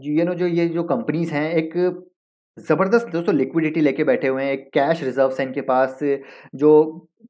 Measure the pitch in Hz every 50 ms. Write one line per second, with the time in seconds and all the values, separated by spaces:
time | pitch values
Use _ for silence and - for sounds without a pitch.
0 | 135 147 147 160 175 175 180 165 180 175 170 175 170 170 160 170 170 165 139 117
1 | 113 - 151 170 170 165 156 147 151 160 170 160 160 160 - 175 180 180 180 -
2 | - _ _ _ _ _ _ _ _ _ - - - - 156 151 190 190 226 233
3 | 233 185 165 170 170 208 175 139 131 131 - 165 156 156 156 165 151 139 135 151
4 | 151 139 127 - - 135 131 131 135 139 139 135 - - - 151 139 147 165 170
5 | 143 131 120 135 135 131 131 - 135 131 127 139 - 135 131 127 131 131 131 -
6 | 147 143 139 135 139 - - - - - - 131 143 151 151 151 160 160 165 175
7 | - _ _ _ _